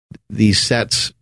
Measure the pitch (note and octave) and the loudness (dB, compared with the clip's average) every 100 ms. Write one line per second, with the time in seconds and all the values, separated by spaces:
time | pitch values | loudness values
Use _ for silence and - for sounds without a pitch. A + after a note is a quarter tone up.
0 | _ - - G#2 G#2+ G2 - A#2+ G2+ - | _ -20 -10 0 2 2 0 -2 -2 -4
1 | - - | -6 -8